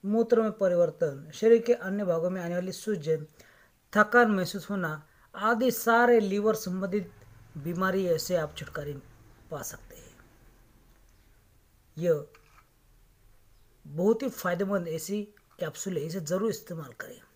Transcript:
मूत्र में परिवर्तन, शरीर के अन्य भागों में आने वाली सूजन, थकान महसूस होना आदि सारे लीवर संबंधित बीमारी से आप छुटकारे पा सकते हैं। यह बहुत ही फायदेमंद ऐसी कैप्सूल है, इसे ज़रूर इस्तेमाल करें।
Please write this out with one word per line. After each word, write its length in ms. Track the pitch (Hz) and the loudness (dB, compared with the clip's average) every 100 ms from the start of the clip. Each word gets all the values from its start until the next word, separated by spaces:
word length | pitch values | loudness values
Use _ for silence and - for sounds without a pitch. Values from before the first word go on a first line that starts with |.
मूत्र 380 | 196 220 233 226 | 0 0 4 4
में 100 | 220 | 2
परिवर्तन, 760 | 214 190 175 170 151 160 135 156 | 0 2 4 2 2 -4 -4 -14
शरीर 280 | - 220 233 | 0 6 6
के 120 | 233 | 6
अन्य 300 | 247 190 202 | 0 0 -4
भागों 260 | 196 165 175 | 0 0 0
में 120 | 185 | -2
आने 120 | 170 | -4
वाली 180 | 175 185 | -4 -4
सूजन, 540 | 185 - 202 147 160 151 _ - _ _ _ _ 202 | -8 -4 -4 0 -2 -2 _ -20 _ _ _ _ 2
थकान 340 | 208 240 233 | 6 6 6
महसूस 400 | 202 180 202 - | 4 0 -6 -6
होना 380 | 202 170 151 - _ _ | -4 -4 -6 -14 _ _
आदि 360 | - 208 233 254 | -4 0 2 2
सारे 500 | 233 - 233 240 240 | 0 2 4 6 6
लीवर 340 | 202 196 214 | 4 0 0
संबंधित 580 | 214 - 185 190 202 180 - - - - 160 | 0 -4 -6 -4 -4 -6 -16 -20 -20 -18 -12
बीमारी 640 | 143 170 185 190 185 160 | -8 -2 0 0 0 0
से 180 | - 175 | 0 -2
आप 200 | 151 - | -2 -8
छुटकारे 360 | - - 147 139 - - - - - | -12 -10 -10 -10 -14 -20 -20 -20 -14
पा 120 | 151 | -10
सकते 340 | - - - - | -10 -14 -20 -20
हैं। 200 | - - - _ - _ _ _ _ _ _ _ _ _ _ _ _ _ _ - | -20 -20 -20 _ -20 _ _ _ _ _ _ _ _ _ _ _ _ _ _ -4
यह 280 | 175 156 147 - _ - _ _ _ _ _ _ _ - _ _ _ _ - | 0 0 0 -20 _ -20 _ _ _ _ _ _ _ -20 _ _ _ _ -14
बहुत 360 | 147 190 226 | -2 2 2
ही 60 | 269 | -2
फायदेमंद 600 | - 185 175 196 196 175 | -4 -4 -2 -2 -2 -2
ऐसी 340 | 160 160 208 202 _ _ _ | -8 -6 -6 -6 _ _ _
कैप्सूल 360 | 160 - 196 175 | -8 -6 -6 -4
है, 80 | |
इसे 160 | 151 185 | -4 -6
ज़रूर 300 | 151 180 220 | -4 -2 -2
इस्तेमाल 420 | 180 - 165 143 | -4 -8 -12 -12
करें। 280 | - - - _ | -14 -16 -16 _